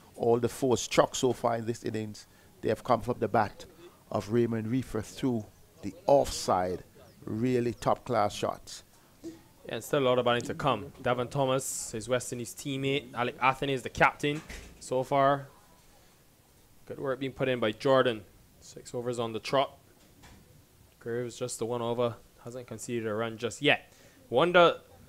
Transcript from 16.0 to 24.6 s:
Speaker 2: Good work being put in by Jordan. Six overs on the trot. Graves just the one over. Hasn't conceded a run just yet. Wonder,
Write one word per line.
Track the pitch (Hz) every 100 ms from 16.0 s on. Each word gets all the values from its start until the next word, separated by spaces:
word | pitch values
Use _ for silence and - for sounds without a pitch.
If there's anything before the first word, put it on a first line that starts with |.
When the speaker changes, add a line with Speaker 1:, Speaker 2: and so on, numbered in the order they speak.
| _ _ _ _ _ _ _ - -
Speaker 2:
Good | -
work | 143 127
being | 131
put | 123 135
in | 123
by | 110
Jordan. | 110 139 131 127 110 - - - _
Six | - - -
overs | 127 120 120
on | 113
the | 110
trot. | - 139 139 - _ _ - - - - - - _ _ - _
Graves | 120 117 120 -
just | 123 -
the | 113
one | 120
over. | 117 120 120 113 - _
Hasn't | 123 127 120
conceded | 110 - 117 110
a |
run | 104 117 110
just | 113 -
yet. | 143 127 - - - - -
Wonder, | 120 175 180